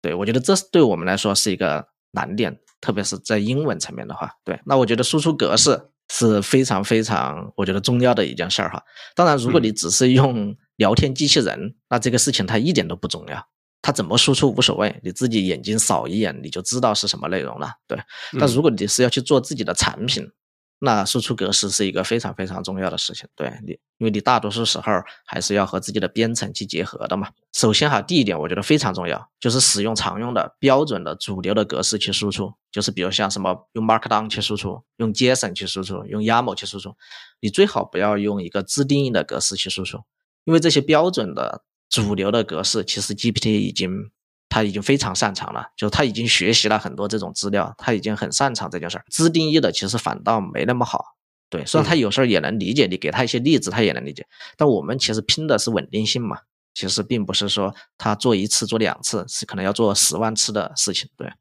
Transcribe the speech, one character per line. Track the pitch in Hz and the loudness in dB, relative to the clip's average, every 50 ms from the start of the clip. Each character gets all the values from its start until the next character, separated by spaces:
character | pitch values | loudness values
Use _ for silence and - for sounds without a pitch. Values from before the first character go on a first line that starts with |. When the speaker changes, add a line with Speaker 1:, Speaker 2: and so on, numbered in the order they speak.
Speaker 1:
对， | - 85 78 | -4 -4 -4
我 | 87 101 | -2 -2
觉 | 104 113 | 0 0
得 | 127 | 0
这 | 127 - 196 | 2 2 2
是 | 185 - _ | 2 0 _
对 | - 175 | 6 6
我 | 151 113 95 | 6 6 4
们 | 82 85 | 0 0
来 | 90 95 | 0 0
说 | 98 - 107 98 | 0 0 0 0
是 | - - 110 | 2 2 0
一 | 92 | 0
个 | - 95 82 73 76 71 _ _ _ _ _ | 0 0 0 0 -2 -4 _ _ _ _ _
难 | - - - 65 95 | -6 -6 -4 -4 -2
点， | 107 117 82 67 - _ _ _ _ | -2 -2 -2 -4 -10 _ _ _ _
特 | - - | -4 -2
别 | 107 101 | -2 -2
是 | 98 - - 95 | -2 -4 -6 -8
在 | _ - 110 104 | _ -2 0 0
英 | 101 110 127 139 156 | 2 0 0 0 0
文 | 143 101 85 | 0 -2 -2
层 | - - - | -6 -8 -8
面 | 60 52 | -12 -10
的 | - - | -10 -8
话， | - - - - _ _ | -10 -10 -10 -12 _ _
对。 | 90 87 - _ | -8 -8 -8 _
那 | - 139 | 2 4
我 | 135 123 | 4 4
觉 | 104 117 | 4 2
得 | 113 123 | 0 2
输 | - - | 0 0
出 | 156 143 156 156 | 2 2 2 2
格 | - 110 71 87 | 2 2 2 4
式 | 113 - 151 127 - - _ _ _ _ _ | 4 4 4 2 0 -2 _ _ _ _ _
是 | - - 120 113 107 101 | -2 2 4 4 4 4
非 | 101 - - 131 131 | 2 4 4 4 4
常 | 127 110 95 101 | 4 0 -2 2
非 | - 117 110 | 2 2 2
常， | 110 110 113 76 62 67 73 82 98 101 - | 2 2 0 0 0 -2 -4 -8 -12 -10 -4
我 | - 98 | -2 -2
觉 | 92 | 0
得 | 95 101 | 0 0
重 | 101 - 123 120 | 0 2 2 4
要 | 127 123 - | 4 4 4
的 | 107 95 | 4 0
一 | 67 64 | -2 -2
件 | 67 85 92 | -6 -4 -2
事 | - - | -2 -2
儿 | 98 - | -2 -2
哈。 | - - - _ - - - - _ | -4 -8 -14 _ -20 -20 -20 -6 _
当 | - 175 | 4 6
然， | 170 147 | 6 6
如 | 135 117 120 | 4 2 4
果 | - 165 | 4 4
你 | 117 110 | 4 2
只 | 107 - - 85 | -2 -2 -2 0
是 | - - 131 127 | 2 4 6 6
用 | 127 131 135 135 123 113 101 101 104 _ _ _ _ | 8 6 6 4 2 -2 -4 -4 -6 _ _ _ _
聊 | - 107 98 113 | 2 4 4 6
天 | - - 139 131 | 4 4 2 0
机 | 131 147 | 0 2
器 | 139 - 147 | 4 4 4
人， | 117 85 50 | 4 0 -2
Speaker 2:
嗯。 | 58 80 107 - _ _ _ | -4 -8 -10 -12 _ _ _
Speaker 1:
那 | 123 | -2
这 | 120 110 127 | 0 0 2
个 | 117 | 2
事 | 123 - 143 131 | 2 2 2 0
情 | - 98 | 0 -2
它 | 95 117 | 0 0
一 | 107 120 165 180 | 0 2 2 2
点 | - 90 | 2 0
都 | 82 87 | -2 -6
不 | 92 - | -8 -6
重 | 92 - 85 78 | -8 -8 -8 -10
要， | 73 69 - - _ _ _ _ _ _ _ | -12 -12 -12 -12 _ _ _ _ _ _ _
它 | - - | -2 -2
怎 | 139 - 104 | 0 0 -2
么 | 78 110 | 0 2
输 | 120 - - 135 | 2 4 4 4
出 | - 151 135 | 4 4 2
无 | 101 123 | 4 4
所 | 123 120 101 | 2 2 2
谓， | - 104 104 - - - | 2 -2 -2 -2 -6 -10
你 | 90 | -10
自 | 90 - 127 | -6 -2 -2
己 | 123 113 107 95 | 0 2 2 2
眼 | 92 85 64 62 | 0 -2 -2 -2
睛 | 101 107 110 | -4 -2 0
扫 | - - 101 69 57 | 2 2 0 0 0
一 | 69 90 107 | -2 -2 0
眼， | 110 90 69 - 67 | -2 -2 -2 -6 -12
你 | 76 | -10
就 | - 87 | -10 -8
知 | 92 - 123 127 | -6 -4 -2 2
道 | 127 117 104 | 2 2 2
是 | - - | 2 -2
什 | 98 - | -2 -4
么 | - - 78 | -4 -4 -4
内 | 92 92 | -4 -4
容 | 69 65 58 57 | -4 -6 -8 -8
了， | 71 - - _ _ | -10 -10 -10 _ _
对。 | _ - - - _ - - - - - | _ -8 -8 -8 _ -16 -16 -14 -8 -2
Speaker 2:
嗯。 | 131 | 2
Speaker 1:
但 | 143 135 | 2 4
如 | 117 131 | 4 4
果 | 156 160 | 4 4
你 | 113 - 104 | 2 2 -2
是 | 107 - - 127 | -2 2 4 4
要 | 120 | 4
去 | - 135 | 2 -2
做 | 123 - 151 131 | 2 4 2 2
自 | 120 - 156 | 2 0 -6
己 | 117 110 | -4 -4
的 | - 90 | -4 -2
产 | - - - - - 107 | 0 0 -2 -2 -4 -4
品， | 127 - - - - _ _ _ _ _ _ _ _ _ _ | -4 -4 -4 -6 -10 _ _ _ _ _ _ _ _ _ _
那 | 139 135 110 104 98 | 0 2 2 2 2
输 | - - 127 | 0 -2 -2
出 | 107 - 123 | -2 -2 -4
格 | - 95 95 | -2 -2 0
式 | 98 - - 98 | 0 0 0 0
是 | 95 - 104 | 0 0 0
一 | 95 | 0
个 | 90 95 92 | 0 -2 -2
非 | - 117 117 | 0 -2 -2
常 | - 98 - | -2 -6 -6
非 | - 95 | -6 -8
常 | 92 92 90 92 | -6 -6 -8 -8
重 | 101 98 95 | -6 -6 -4
要 | 95 90 | -4 -4
的 | 82 | -4
事 | - - - - | -4 -6 -6 -8
情， | - - - _ | -10 -16 -18 _
对， | - 76 62 58 - 104 | -8 -8 -8 -8 -10 -12
你， | - - - _ _ _ | -12 -14 -14 _ _ _
因 | _ 113 | _ -2
为 | 113 | -2
你 | 101 104 | -2 0
大 | - 127 127 113 | 2 2 2 2
多 | 104 104 | 2 -2
数 | 101 117 117 | -4 -2 -2
时 | 110 - | -2 -2
候 | - - 110 104 90 - - - - _ | -2 0 0 0 0 -2 -4 -20 -20 _
还 | - - - | -10 -8 -6
是 | - - 101 | -4 0 0
要 | 101 95 | 0 0
和 | - - 95 | 0 -4 -6
自 | - - | -6 -4
己 | 101 107 | -4 -4
的 | 95 | -4
编 | 87 _ 107 113 113 117 | -2 _ 0 0 0 0
程 | - - 98 - | -4 -6 -6 -8
去 | - 107 | -10 -10
结 | - - 78 - | -6 -4 -6 -6
合 | - - - 57 | -6 -8 -10 -4
的 | 58 87 | -4 -4
嘛。 | 101 98 - _ _ _ _ - | -4 -4 -8 _ _ _ _ -2
首 | - - 110 104 | 2 4 4 4
先 | - 151 147 | 4 4 4
哈， | 139 104 | 2 0
第 | - - 180 | 0 2 0
一 | 156 120 | 2 2
点 | 101 87 78 | 2 0 -2
我 | 76 | -2
觉 | 76 - | -4 -4
得 | 98 | -4
非 | 101 - 151 | 2 2 2
常 | 151 - 107 92 | 2 2 0 -2
重 | 95 90 | -2 -4
要， | 85 71 - - _ _ _ | -4 -6 -6 -8 _ _ _
就 | - 123 | -2 0
是 | 113 131 | 2 2
使 | - - - 101 101 | 2 2 2 0 0
用 | 113 113 | -2 -2
常 | 104 - 101 90 101 | -2 -2 -4 -4 -4
用 | 117 123 123 | -6 -2 0
的、 | 104 - - _ | -2 -2 -2 _
标 | _ - 135 131 135 156 | _ 4 4 4 4 4
准 | 147 117 92 85 | 0 -2 -6 -4
的、 | 76 80 | -8 -8
主 | - - - 98 95 | -8 -8 -8 -8 -4
流 | 90 92 104 | -2 0 0
的 | 110 104 | 0 0
格 | - - 65 92 | 0 -2 -2 -2
式 | - - | -2 -2
去 | 101 - - 95 | -2 -2 -2 -2
输 | - 104 101 | -2 -2 -2
出， | 95 - 101 92 - _ _ _ | -2 -4 -6 -8 -8 _ _ _
就 | - 104 | -6 -4
是 | 104 - | -4 -4
比 | - 95 | -2 -2
如 | 87 95 | -2 -2
像 | 95 - 95 95 | 0 0 0 0
什 | 95 101 | -2 -2
么 | 95 92 90 90 _ _ _ | -2 -2 -2 -4 _ _ _
用 | 113 110 | -4 2
Markdown | 113 113 110 - - 113 107 110 110 | 2 2 2 2 0 0 0 0 -2
去 | - 107 | -6 -4
输 | 104 - 107 | -4 -4 -4
出， | 101 - 98 92 - _ _ _ | -4 -6 -8 -8 -10 _ _ _
用 | _ 117 110 101 | _ -2 -2 0
json | - 127 123 131 127 - 101 90 | 2 2 2 2 2 0 -4 -6
去 | - 98 | -6 -8
输 | 92 - 98 92 | -6 -6 -6 -6
出， | 98 98 95 - | -6 -8 -8 -8
用 | 98 98 107 | -8 -6 -2
yaml | 107 110 113 117 127 110 104 | 2 2 2 2 2 0 -6
去 | - 101 | -6 -10
输 | 101 - 101 | -10 -12 -12
出， | - - - _ - - - - - - _ _ | -12 -14 -18 _ -20 -20 -20 -20 -20 -20 _ _
你 | - 104 | -6 -2
最 | 101 - 196 | 4 4 2
好 | 202 - - 92 | 4 4 -4 -4
不 | - - | -2 -2
要 | 90 98 104 104 | 0 0 2 2
用 | 101 101 104 101 101 | 0 0 0 -2 -2
一 | 90 | -6
个 | 85 - 101 92 | -4 -4 -4 -4
自 | - - 143 139 | -2 -2 -2 2
定 | 135 143 139 139 | 2 2 2 2
义 | 127 | 2
的 | 113 90 76 | 0 0 -2
格 | - - | -2 -4
式 | 69 - - 98 | -2 -2 -2 -2
去 | 95 - 95 | -4 -6 -6
输 | - - 92 | -4 -6 -6
出， | - - 107 - _ _ _ _ _ _ _ _ | -8 -8 -12 -16 _ _ _ _ _ _ _ _
因 | - 165 | 4 4
为 | 165 | 6
这 | 156 170 | 6 6
些 | 139 143 | 4 4
标 | 135 147 156 151 165 185 | 4 4 4 4 4 2
准 | 180 - 110 92 71 | 0 -2 -4 -4 -4
的、 | 60 62 - - - _ _ _ _ _ _ | -6 -6 -6 -8 -10 _ _ _ _ _ _
主 | - 127 107 101 104 | -2 0 0 0 0
流 | 95 95 101 | 0 0 2
的 | 110 117 | 2 2
格 | 107 - - 78 95 | 2 0 -2 -4 -2
式， | - - 113 90 | 0 -2 -2 -2
其 | - - 104 | -2 -4 -4
实 | 101 - 107 | -4 -6 -6
G | 101 - 117 104 | -2 -2 0 0
P | - | 2
T | - 113 107 104 | 2 2 2 2
已 | 101 98 - | 2 0 -2
经， | - 95 90 92 101 107 107 _ _ _ _ _ _ _ | -4 -4 -4 -4 -6 -8 -12 _ _ _ _ _ _ _
它 | _ - 110 110 | _ 0 0 2
已 | 104 | 2
经 | 95 104 | -2 -2
非 | 101 - 139 | 2 2 2
常 | 139 - 104 92 | 2 2 -2 -2
擅 | - 120 104 95 | 0 -2 -2 -2
长 | - - - - | -4 -10 -8 -8
了， | 57 - - _ | -10 -10 -12 _
就 | - 107 104 | -4 -4 0
它 | - - 151 | 2 2 0
已 | 123 | 0
经 | 101 113 117 | 0 -2 0
学 | 113 - - 92 101 117 | 0 2 2 4 4 2
习 | - - | 4 4
了 | 107 107 107 | 4 2 2
很 | - 92 71 | 0 -4 -6
多 | 73 101 | -6 -4
这 | 101 107 107 | -4 -4 -4
种 | 95 85 85 | -6 -6 -6
资 | - - 101 | -6 -4 0
料， | 101 101 85 - 113 | 0 0 -2 -2 -6
它 | _ - - 117 | _ -2 0 0
已 | 101 | 0
经 | - 113 107 | 0 -4 -4
很 | 104 113 78 | -4 -4 -4
擅 | - - 139 135 120 | 0 0 0 0 0
长 | - 101 80 | -4 -8 -6
这 | 87 87 | -8 -8
件 | 78 - | -8 -8
事 | - | -8
儿。 | - - _ | -10 -12 _
自 | - - 160 170 | -2 2 2 4
定 | 160 165 160 156 | 4 2 2 4
义 | 151 160 | 2 4
的 | 135 90 | 4 2
其 | - - 104 | 0 0 -4
实 | 98 113 | -2 -2
反 | 113 - - - - - | -2 -2 -4 -6 -2 0
倒 | - 113 110 | 0 0 0
没 | 98 - - - 65 | 0 -4 -4 -2 0
那 | 110 123 | 0 2
么 | 123 123 | 0 0
好， | - - - - - _ _ _ _ _ _ _ _ | -2 -2 -6 -6 -8 _ _ _ _ _ _ _ _
对， | - 82 - | -8 -8 -6
虽 | - - 160 | 0 2 2
然 | 147 | 4
它 | - 170 | 4 2
有 | 156 117 101 | 2 2 2
时 | 101 131 | 2 2
候 | 131 | 4
也 | 120 101 87 | 4 4 2
能 | 76 69 107 110 | 2 0 -2 -2
理 | 95 - 120 | -2 0 2
解， | 147 120 | 2 2
Speaker 2:
嗯。 | 90 | 2
Speaker 1:
你 | 90 | 2
给 | - - 76 | -4 -4 -4
它 | - 120 131 | 0 0 0
一 | |
些 | 113 - 123 | 0 0 0
例 | 120 151 160 120 | 2 4 2 2
子， | - 95 | 2 -2
它 | 95 117 | 0 2
也 | 113 95 | 2 2
能 | 62 62 62 | 0 -2 -6
理 | 73 73 | -10 -12
解， | - - _ _ - - - - | -14 -18 _ _ -20 -20 -20 -2
但 | _ 156 | _ 2
我 | 147 117 95 | 4 4 2
们 | 71 80 120 | 0 -4 -4
其 | 131 - - 110 | -2 -2 -2 -2
实 | 110 | -2
拼 | - - - - 156 | 0 -2 -2 -2 2
的 | 151 131 | 0 0
是 | 104 - 117 | 2 2 0
稳 | 113 90 - - | -2 -2 -4 -2
定 | - 107 110 | -4 -4 -2
性 | 110 - 123 | -2 -2 -2
嘛， | 120 101 62 - _ _ _ _ _ _ _ | -4 -4 -8 -8 _ _ _ _ _ _ _
其 | - - | -8 -6
实 | 95 - - 104 | -4 -2 -4 -2
并 | - 123 113 101 | -2 -2 -2 -2
不 | 92 95 | -2 -2
是 | - 101 101 | -4 -2 -2
说 | - 107 98 98 101 - - _ _ | -2 -2 -2 -2 -4 -8 -20 _ _
它 | _ - 113 107 | _ -2 -2 -2
做 | - - 127 113 | 2 2 2 2
一 | 95 98 | 2 2
次、 | 104 - - 117 | 0 -2 -2 -2
做 | 104 113 113 | -2 0 0
两 | 110 87 - - - | 0 0 -2 -4 -6
次， | - - 104 92 | -4 -4 -4 -6
是 | 123 - - - | -6 -8 -10 -8
可 | - - | -8 -6
能 | 95 95 | -4 -2
要 | 95 | -2
做 | 104 - 117 104 98 | 0 2 2 2 2
十 | - - - - | 2 2 0 0
万 | 90 110 110 113 | 0 -2 -2 0
次 | 107 - - | -2 -2 0
的 | 107 107 90 - - | -2 -4 -4 -4 -4
事 | - - - 90 | -4 -4 -2 -2
情， | - - - _ | -4 -6 -8 _
对。 | _ 87 87 - _ | _ -14 -14 -14 _